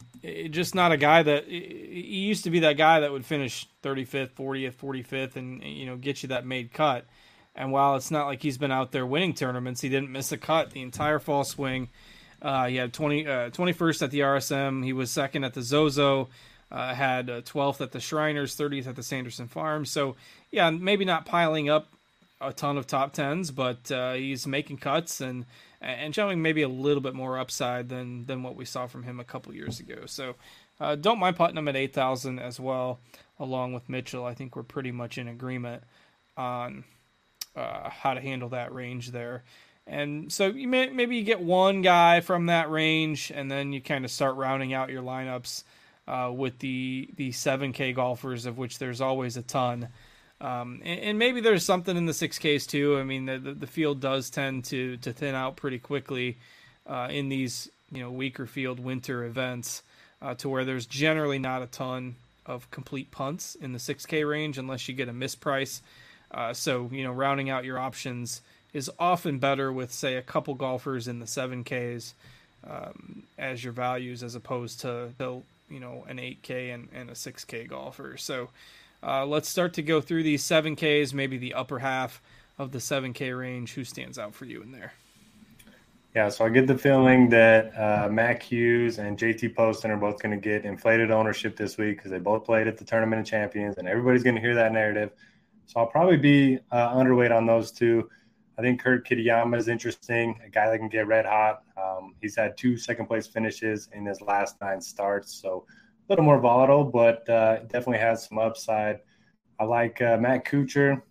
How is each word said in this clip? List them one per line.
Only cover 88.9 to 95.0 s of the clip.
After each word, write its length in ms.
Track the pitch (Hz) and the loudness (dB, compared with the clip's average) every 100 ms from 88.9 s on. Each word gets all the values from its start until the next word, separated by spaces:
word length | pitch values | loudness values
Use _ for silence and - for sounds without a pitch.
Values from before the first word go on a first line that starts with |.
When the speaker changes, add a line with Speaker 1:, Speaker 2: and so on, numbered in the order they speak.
| 110 | 0
Speaker 2:
and 180 | 104 101 | -4 0
J 160 | 113 | 0
T 160 | 113 113 | 0 0
Poston 400 | 113 113 107 110 | 2 2 2 -2
are 80 | 104 | 0
both 240 | 104 101 | 0 0
gonna 160 | 107 101 | -4 -2
get 280 | 107 104 104 | 0 -2 -2
inflated 440 | 95 113 113 113 | 0 4 6 6
ownership 460 | 110 110 - 110 - | 4 2 0 -4 -4
this 220 | 101 - | -6 -2
week 260 | 107 101 | -2 -2
'cause 80 | 98 | -6
they 80 | 92 | -4
both 260 | 95 110 - | 0 0 2
played 220 | 110 110 | 2 2
at 100 | 107 | -2
the 80 | - | 0
Tournament 360 | 113 110 110 | 2 2 0
of 40 | 107 | 0
Champions, 520 | 110 104 104 104 98 | -2 -2 -2 -4 -4
and 100 | 90 | -2
everybody's 340 | 110 123 127 | 2 4 6
gonna 200 | 123 113 | 4 2
hear 120 | 120 | 2
that 200 | 120 113 | 4 4
narrative. 380 | 113 107 107 | 4 2 0